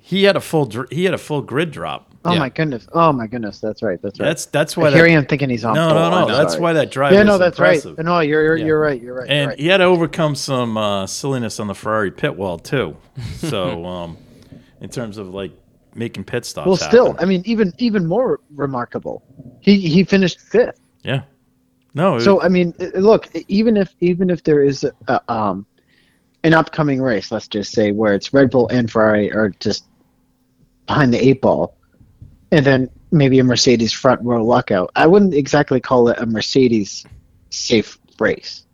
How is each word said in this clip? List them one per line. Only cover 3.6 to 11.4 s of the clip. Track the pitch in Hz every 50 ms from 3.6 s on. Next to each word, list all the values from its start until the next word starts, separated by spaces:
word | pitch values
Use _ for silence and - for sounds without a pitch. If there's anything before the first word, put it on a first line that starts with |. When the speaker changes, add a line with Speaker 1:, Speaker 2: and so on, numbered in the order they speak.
Speaker 2:
That's | - 110 104 - -
right. | 110 92 82
That's | - 104 - -
right. | 104
Speaker 1:
That's, | 143 165 - -
that's | - - 143 156 151 -
why | - 165 151
Speaker 2:
Here | 139 165 165
Speaker 1:
that | 165
Speaker 2:
I | 165
am | 156 139
thinking | - 156 139 143 135
he's | 123 117 110
on | 117 110
Speaker 1:
No, | 156 165 165
Speaker 2:
pole. | 156
Speaker 1:
no, | 156 165 170
no. | 175 180 165
Speaker 2:
I'm | -
Speaker 1:
That's | 107 135 156 175 165
Speaker 2:
sorry. | 156 170
Speaker 1:
why | 170 165
that | 156 135 110
drive | - 131 135 143 180
Speaker 2:
Yeah, | 196
Speaker 1:
is | 208
Speaker 2:
no, | 208 208 190
that's | 180 180 - -
Speaker 1:
impressive. | 170 180 180 156 - - 160 143
Speaker 2:
right. | 160
No, | 170 175 175
you're, | 165 143 147 156 156
you're, | 156 160
Speaker 3:
Yeah. | 165 156
Speaker 2:
you're | 156 156 151
right. | 151 151 143 123 113
You're | 120 123
right. | 127 127 117
Speaker 1:
And | 139 147
Speaker 2:
You're | 143 135
right. | 110 95
Speaker 1:
he | 143 165
had | 185 196
to | 180
overcome | 180 185 170 170 156 - - 165 151 147
some, | 135 - - 139 127 123 117 110 110
uh, | 107 104 101 98 95
silliness | 98 - - - 143 139 127